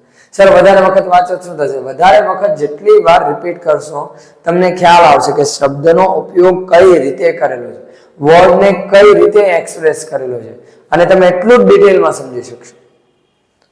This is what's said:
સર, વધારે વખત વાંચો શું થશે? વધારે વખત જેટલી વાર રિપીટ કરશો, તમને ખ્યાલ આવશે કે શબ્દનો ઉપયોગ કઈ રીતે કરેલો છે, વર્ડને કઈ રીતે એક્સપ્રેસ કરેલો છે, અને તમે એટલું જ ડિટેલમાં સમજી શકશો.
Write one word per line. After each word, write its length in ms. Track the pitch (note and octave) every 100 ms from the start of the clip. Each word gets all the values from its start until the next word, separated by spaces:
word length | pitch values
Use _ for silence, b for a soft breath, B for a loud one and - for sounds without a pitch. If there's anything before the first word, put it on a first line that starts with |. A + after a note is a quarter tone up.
| b b b
સર, 160 | - G3
વધારે 320 | F3 F#3 F#3+
વખત 260 | F#3 F#3+ F#3
વાંચો 280 | F3+ F3+ F3+
શું 220 | F3+ D#3
થશે? 200 | C#3 C3+
વધારે 500 | B2+ C3+ F3+ G3+ -
વખત 280 | F#3 G3+ D3
જેટલી 480 | C#3+ D3 G3+ G#3
વાર 240 | E3+ F3 F3
રિપીટ 360 | D3+ F3 E3+
કરશો, 520 | D#3+ D3 - D3 D3+ B B B E3+
તમને 260 | F3 F3+
ખ્યાલ 320 | F3+ F3+ F3
આવશે 280 | E3 C#3 -
કે 120 | C#3+
શબ્દનો 640 | C#3+ - C#3 C#3 D#3+ E3 F#3+
ઉપયોગ 680 | D#3+ - F#3 F3+ F#3 -
કઈ 260 | E3 F#3 E3
રીતે 320 | C3+ - E3+
કરેલો 400 | D#3+ C#3+ B2+ A#2
છે, 80 | - - b b _
વર્ડને 680 | C#3+ E3+ F#3 F#3+ G3 F#3 -
કઈ 220 | G3 G#3
રીતે 260 | F3 G#3 G#3
એક્સપ્રેસ 680 | G3+ E3+ D#3 F3 D#3+ D3+ -
કરેલો 280 | C#3 C3 A#2+
છે, 380 | A2 B2 _ _ _
અને 140 | D#3 F3
તમે 220 | F#3+ F3+
એટલું 300 | - A3 B3
જ 80 | F#3+
ડિટેલમાં 460 | - G3+ F#3 D#3+
સમજી 300 | - C3+ B2
શકશો. 340 | A#2 A#2+ - _ _ _ _ _ _ _ _ _ _